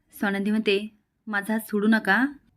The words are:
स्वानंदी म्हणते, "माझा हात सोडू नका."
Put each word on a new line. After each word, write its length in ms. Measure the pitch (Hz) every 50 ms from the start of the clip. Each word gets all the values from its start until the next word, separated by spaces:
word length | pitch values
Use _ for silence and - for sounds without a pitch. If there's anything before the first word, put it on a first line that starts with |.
| _ _ _ -
स्वानंदी 300 | - 202 196 196 196 208
म्हणते, 400 | 214 220 214 214 196 196 214 214 - _ _ _ _ _ _
"माझा 260 | 220 208 202 196 208 220
हात 60 | 226
सोडू 280 | - - 214 208 202
नका." 380 | 220 220 220 - 196 196 220 254 285 285 - _ _ _